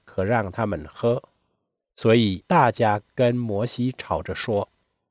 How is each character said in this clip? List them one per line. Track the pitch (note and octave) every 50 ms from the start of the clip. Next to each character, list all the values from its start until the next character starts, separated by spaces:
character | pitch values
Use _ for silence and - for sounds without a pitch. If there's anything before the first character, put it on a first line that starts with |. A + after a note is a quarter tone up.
| _
可 | - - - F#2
让 | G2+ A#2+ A#2 G#2 F#2+
他 | - - A2+
们 | G#2 G2 D#2 D#2 - -
喝， | - - A#2 A#2+ - _ - _ _ _ _ _ _ _ _ _ _ _ _ -
所 | - - A#2 A2+
以 | A#2+ A2+ G2+ F2 F2+ _ -
大 | F#3 E3 C#3 A#2
家 | - - A#2 G#2+ G#2 G#2 - _ -
跟 | - B2+ A#2+ A#2+
摩 | B2 A#2+ A2+ G2+ G2 A#2
西 | B2 - - B2 C3
吵 | B2+ - - - E2+ D#2
着 | E2 - F#2
说 | - - - G#2+ G2+ G2+ _ _ _ _ _ _ _ _ _